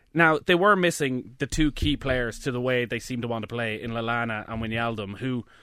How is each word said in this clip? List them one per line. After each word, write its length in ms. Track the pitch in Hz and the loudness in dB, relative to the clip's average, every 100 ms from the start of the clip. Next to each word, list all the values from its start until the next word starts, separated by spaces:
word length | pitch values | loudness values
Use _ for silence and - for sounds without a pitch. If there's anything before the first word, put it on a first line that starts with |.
| _ | _
Now, 260 | 156 165 151 | 4 6 6
they 160 | - 175 | 4 4
were 200 | 202 196 | 6 6
missing 580 | 175 - 139 127 - 123 | 4 2 0 -2 -6 -6
the 60 | 135 | -4
two 240 | - 156 | 0 0
key 260 | - 151 139 | 2 0 0
players 420 | 139 127 117 - | -2 -2 -2 -4
to 120 | 143 | -4
the 100 | 123 | -2
way 240 | 127 123 120 | 0 0 0
they 120 | 120 | -4
seem 220 | - 123 | -6 -6
to 60 | 117 | -4
want 160 | 113 | -4
to 40 | 107 | -6
play 340 | 117 113 107 | -4 -4 -4
in 100 | 117 | -6
Lallana 540 | 113 113 117 117 107 - | -4 -2 -2 -2 -4 -6
and 120 | 110 | -6
Wijnaldum, 540 | 113 113 117 110 98 101 | -4 -2 -2 -4 -8 -6
who, 280 | 131 123 - - | -4 -4 -6 -16